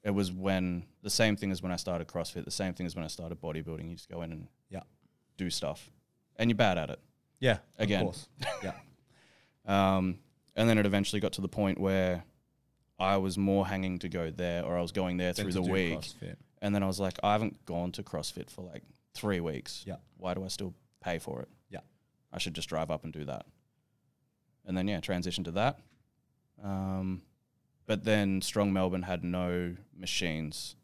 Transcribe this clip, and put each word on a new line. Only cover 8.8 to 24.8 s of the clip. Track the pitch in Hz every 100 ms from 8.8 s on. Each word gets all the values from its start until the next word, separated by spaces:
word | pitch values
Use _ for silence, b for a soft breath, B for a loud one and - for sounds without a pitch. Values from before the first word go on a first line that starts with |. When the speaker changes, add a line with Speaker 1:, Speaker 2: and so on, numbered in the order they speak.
| - _ _ b b b b b -
Speaker 1:
Um, | 98 98 95 92 92 _ _ _ -
and | 113
then | 110
it | 104
eventually | 98 98 104
got | 101
to | -
the | 95
point | - 101 -
where | 95 95 92 87 - _ _ _ _ _ _ -
I | 92 98
was | 95 92
more | 98 98 92
hanging | 95 92 90
to | 90
go | 87 80
there, | 78 87 85
or | - 87
I |
was | 85
going | 98 92 90
there | 90
Speaker 2:
Than | 87 95
Speaker 1:
through |
Speaker 2:
to | 90
Speaker 1:
the | 90
Speaker 2:
do |
Speaker 1:
week. | 95 87 80
Speaker 2:
CrossFit. | 78 - - - - _
Speaker 1:
And | 104
then | 101
I | 95
was | 95
like, | 95 -
"I | 104
haven't | 107 110 - -
gone | 85 90
to | 87
CrossFit | 101 80 - - -
for, | -
like, | 92 71 - - _
three | - 104 92
weeks. | 85 69 - - -
Speaker 2:
Yeah. | 85 - _
Speaker 1:
Why | 92
do | 90
I | 95
still | - 95 - _ _
pay | - 85
for | - 65
it? | 64 _ _
Speaker 2:
Yeah. | 98 - _ _ _ _
Speaker 1:
I | -
should | -
just | 82 80
drive | 80 78
up | 78
and | 80
do | 78 71
that." | 64 - _ _ _ _ _ _ _ _ _ _ _ 101
And |
then, | 92